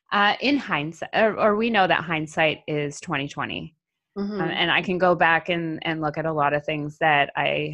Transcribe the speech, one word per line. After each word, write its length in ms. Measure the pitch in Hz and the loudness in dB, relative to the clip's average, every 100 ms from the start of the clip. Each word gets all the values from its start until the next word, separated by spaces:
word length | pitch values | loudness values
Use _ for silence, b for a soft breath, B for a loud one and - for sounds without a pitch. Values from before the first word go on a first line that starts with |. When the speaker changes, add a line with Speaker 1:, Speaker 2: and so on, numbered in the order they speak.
| _ | _
Speaker 1:
Uh, 220 | 202 202 - | 2 2 2
in 160 | 247 285 | 0 0
hindsight, 520 | 214 160 151 - - | 0 -4 -4 -8 -4
or, 240 | 180 214 185 | 2 2 2
or 180 | 214 208 | 2 2
we 140 | 233 | 2
know 160 | 214 185 | 2 4
that 160 | 165 | 2
hindsight 580 | - 160 156 - 160 151 - | 0 -4 -2 0 2 0 -4
is 320 | 151 147 139 | -4 -4 -6
twenty 280 | - 147 143 | -6 -4 -4
twenty. 460 | - 117 - 165 - _ _ _ 202 | -6 -8 -8 -12 -16 _ _ _ -8
Speaker 2:
Mm-hmm. 220 | 202 208 | -6 -4
Speaker 1:
Um, 100 | 165 | -4
and 200 | - 170 | 0 0
I 120 | 156 | 0
can 160 | 175 180 | 0 0
go 160 | 180 | 2
back 340 | 170 170 160 160 | 4 4 4 0
and, 300 | 170 165 156 - | -4 -4 -6 -6
and 140 | 165 | -4
look 180 | 151 147 | -4 -2
at 80 | 156 | -2
a 60 | |
lot 200 | 156 143 | 0 0
of 100 | 147 | 0
things 340 | 151 151 147 151 | -2 -6 -6 -2
that 320 | 160 143 139 151 | 2 4 2 0
I 360 | 143 147 151 | -2 -2 -4